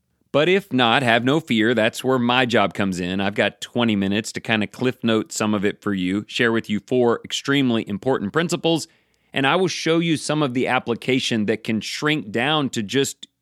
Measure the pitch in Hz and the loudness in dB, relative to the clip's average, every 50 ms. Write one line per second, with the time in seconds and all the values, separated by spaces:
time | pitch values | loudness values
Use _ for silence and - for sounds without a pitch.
0 | _ _ _ _ _ _ - 139 156 175 185 202 196 - - 127 123 113 113 143 | _ _ _ _ _ _ 0 2 2 4 2 0 0 -2 0 2 4 4 4 4
1 | 131 120 113 120 117 131 147 160 - - 120 113 107 113 123 110 107 113 - - | 4 4 4 4 4 2 2 0 0 0 2 4 4 4 4 4 2 2 0 -2
2 | - 127 131 127 120 120 120 127 127 120 117 110 101 92 - - 101 98 90 87 | -2 0 0 2 2 2 2 2 2 2 4 2 2 2 0 -2 -2 -2 -2 -2
3 | 90 90 92 98 98 101 101 120 107 101 - - - - - 123 120 113 107 98 | -2 -2 -2 -2 -2 -2 0 0 0 0 -2 -6 -12 -8 -4 0 0 2 2 2
4 | 98 98 101 110 110 - - 113 - - 113 107 101 - - - 120 131 123 _ | 0 0 -2 -2 -4 -6 -8 -8 -4 -2 -2 -2 -2 -4 -4 -4 -2 -2 -2 _
5 | - 117 113 110 101 - - - 113 107 107 104 95 101 - - - 104 101 95 | 0 0 0 0 -2 -4 -4 -2 0 0 0 0 0 -2 -4 -4 -4 -4 -2 -2
6 | 90 90 95 104 104 - - - 127 113 113 113 110 - 104 101 - - 127 127 | -2 -2 -2 -2 -4 -4 -2 0 0 2 0 0 -2 -2 -4 -6 -4 -2 0 2
7 | 120 117 113 - - - - - - 139 139 143 135 127 117 110 - - 104 92 | 4 2 2 0 -2 -6 -8 -6 -2 0 0 2 2 2 0 0 -2 -4 -6 -4
8 | - 131 135 - 202 196 - 156 175 160 175 170 - 165 165 156 - - _ _ | -2 -2 -2 -2 -2 -2 -2 -2 -2 -2 -2 -2 0 0 0 -2 -4 -8 _ _
9 | _ _ _ _ _ _ - 131 139 135 160 185 190 175 - - - 160 165 170 | _ _ _ _ _ _ -4 -2 0 2 2 2 0 0 -2 -2 0 0 2 2
10 | 170 165 156 131 - - 151 151 151 135 120 131 107 - 123 127 - 120 117 - | 2 0 -2 -2 -2 -2 -2 -2 -2 -2 -2 -2 0 0 0 -2 -2 -4 -6 -4
11 | - - 127 131 - - 120 110 104 101 110 107 - - 113 107 - - - - | -2 -2 0 0 0 -2 -2 -2 0 0 -2 -2 -2 -4 -4 -4 -4 -6 -8 -4
12 | 147 151 151 151 107 107 101 117 123 143 156 151 139 120 - 120 107 95 113 135 | -2 -2 -2 -2 -4 -4 -4 -2 0 0 0 0 -2 -2 -4 -4 -4 -2 0 0
13 | 139 - - _ - - _ _ | 0 0 -4 _ -18 -20 _ _